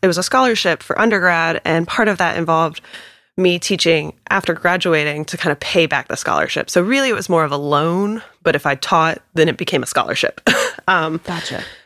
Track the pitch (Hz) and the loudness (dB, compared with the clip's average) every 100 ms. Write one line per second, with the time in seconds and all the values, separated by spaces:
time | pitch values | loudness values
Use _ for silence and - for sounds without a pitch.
0 | 185 170 180 262 254 220 185 160 - - | 0 2 0 2 2 2 0 -2 -4 0
1 | 226 202 180 170 165 165 165 165 170 - | 2 2 2 2 0 -2 0 0 0 0
2 | 214 185 175 - 165 160 165 160 - - | 0 2 0 0 0 2 0 -4 -18 -20
3 | - _ _ - 180 175 - 180 165 160 | -20 _ _ 0 2 2 -2 0 2 2
4 | 151 - - 196 - 165 180 180 175 156 | -2 -10 -2 -2 0 -2 0 0 2 0
5 | 147 147 151 165 165 143 - 180 156 139 | 0 -4 -6 -4 -2 -2 0 2 2 0
6 | - - - 76 80 143 - 175 185 269 | -4 -6 0 0 0 -4 0 0 2 0
7 | 262 208 185 165 151 143 147 147 160 185 | 0 -2 0 0 2 -2 0 0 2 0
8 | 202 220 - _ 170 151 151 135 - 170 | -2 -4 -10 _ 0 0 0 -2 0 2
9 | 160 - _ 165 156 - - 147 - 131 | 2 -2 _ 2 2 0 -2 -2 -2 -2
10 | - - - - - - - - - 185 | -2 -2 -2 0 0 0 -2 -4 0 0
11 | 160 160 - 170 - 113 - - | 0 -4 -8 -8 -8 -10 -12 -18